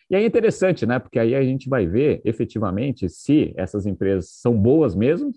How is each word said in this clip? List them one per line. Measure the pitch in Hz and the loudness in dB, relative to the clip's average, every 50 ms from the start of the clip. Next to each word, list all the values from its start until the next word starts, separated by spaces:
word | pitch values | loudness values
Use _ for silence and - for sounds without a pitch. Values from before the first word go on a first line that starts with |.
| _ - | _ -2
E | 185 | 0
aí | 196 220 | 0 0
é | |
interessante, | 226 - 240 208 147 135 - 185 190 - - 113 | 2 2 2 2 0 0 0 0 0 0 0 -2
né? | 110 123 127 | -2 -2 -2
Porque | - - - 123 | -4 -4 -2 0
aí | 113 117 127 | 0 2 2
a | 139 135 | 2 0
gente | 127 131 135 - 131 | 0 -2 -4 -4 -2
vai | 135 123 95 | -2 0 0
ver, | 82 90 120 147 147 95 - - | 0 0 2 2 2 0 0 -2
efetivamente, | 107 110 - 113 - - 110 107 95 90 101 131 143 120 - 95 85 | -4 -4 -2 -4 -4 -4 -4 -2 -2 -2 -2 -2 -4 -4 -4 -6 -8
se | - - - - 143 151 110 - - | -8 -6 -2 2 2 2 2 0 -2
essas | - 92 - - 104 92 | -6 -6 -4 -4 -4 -4
empresas | 104 92 - 98 95 98 92 85 - | -4 -4 -2 0 0 0 0 -2 -6
são | - - - 120 | -10 -4 0 0
boas | 120 104 98 120 143 160 151 117 82 | 2 4 4 4 4 4 4 2 0
mesmo | 95 113 135 165 214 294 285 233 | 0 0 0 0 0 -4 -6 -8